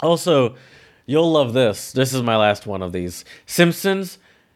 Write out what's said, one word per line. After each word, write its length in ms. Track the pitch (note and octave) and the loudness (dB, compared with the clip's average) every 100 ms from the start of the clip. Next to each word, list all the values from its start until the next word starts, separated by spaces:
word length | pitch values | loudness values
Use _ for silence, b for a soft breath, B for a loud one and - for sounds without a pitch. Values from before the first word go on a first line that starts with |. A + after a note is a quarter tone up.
Also, 540 | D#3 E3+ F3+ D3 A#2+ - B B B B | -2 0 2 2 2 -4 B B B B
you'll 260 | - D3 E3+ | -4 0 2
love 220 | D#3 B2+ | 2 2
this. 400 | B2 A#2 F#2+ - | 2 0 0 -6
This 220 | C3 B2+ | -2 0
is 80 | C3 | 0
my 140 | A#2+ A2 | 0 2
last 280 | G#2 G#2 G#2+ | 2 2 -4
one 140 | G2 | -8
of 100 | F#2 | -6
these. 320 | F2+ F2+ - - B | -6 -8 -10 -18 B
Simpsons, 760 | B - F3 E3 G3 F#3+ F#3 - b b b | B 2 2 2 -2 -2 -6 -14 b b b